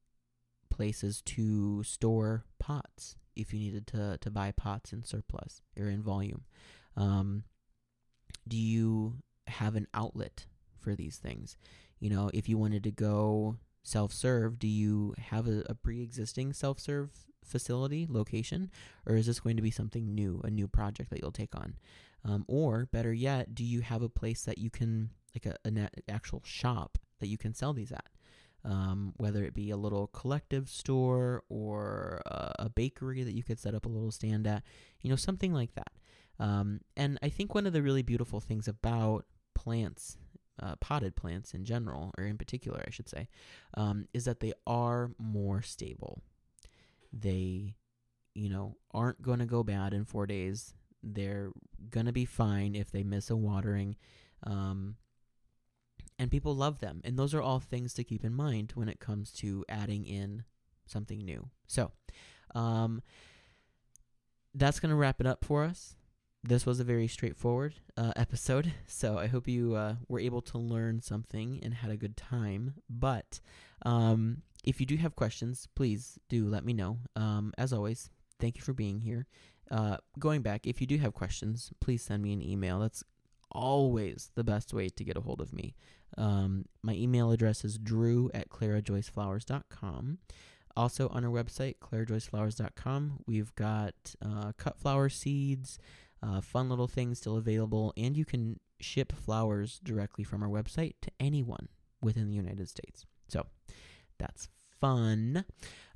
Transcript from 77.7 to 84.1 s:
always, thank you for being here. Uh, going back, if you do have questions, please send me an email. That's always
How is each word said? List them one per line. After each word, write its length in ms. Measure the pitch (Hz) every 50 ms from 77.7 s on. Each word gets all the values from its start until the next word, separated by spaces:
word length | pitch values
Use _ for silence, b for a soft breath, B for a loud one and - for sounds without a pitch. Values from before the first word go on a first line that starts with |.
| 127
always, 380 | 107 104 107 117 - - - - _ - _ _ -
thank 160 | - 117 120
you 60 | - -
for 100 | - 131
being 280 | 127 110 101 98 110
here. 260 | 117 110 117 117 127 B B B B B B B B -
Uh, 280 | - 110 107 104 95 - _ _ - 139
going 240 | 147 151 151 147 113
back, 240 | 107 101 113 -
if 140 | 120 123 -
you 60 | 131
do 120 | 127 143 147
have 160 | 143 104 -
questions, 580 | - 95 98 - - - 107 113 120 - - - -
please 220 | - - 123 117 -
send 200 | - 104 104 101
me 100 | 104 104
an 100 | 98 65
email. 380 | 82 98 98 92 92 90 98
That's 240 | 107 110 - - - _ _ _ _ _ _ _ _ _ -
always 800 | 123 120 131 139 143 135 127 120 110 104 87